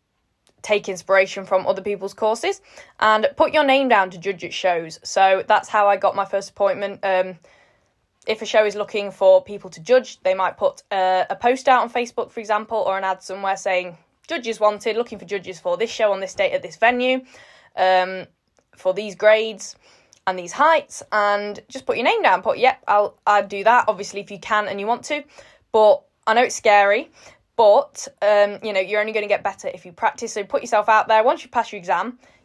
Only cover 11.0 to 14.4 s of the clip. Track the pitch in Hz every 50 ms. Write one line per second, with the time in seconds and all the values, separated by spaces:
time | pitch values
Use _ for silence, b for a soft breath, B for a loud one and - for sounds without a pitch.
11 | 185 185 185 185 - - 196 190 - 240 254 254 - 285 254 247 220 240 - 247
12 | 240 233 - 247 - - _ 233 214 202 214 214 220 214 226 220 190 - 196 190
13 | 190 190 185 185 - - 190 196 196 190 196 190 - 202 185 180 180 180 170 _
14 | _ _ _ _ _ - 320 311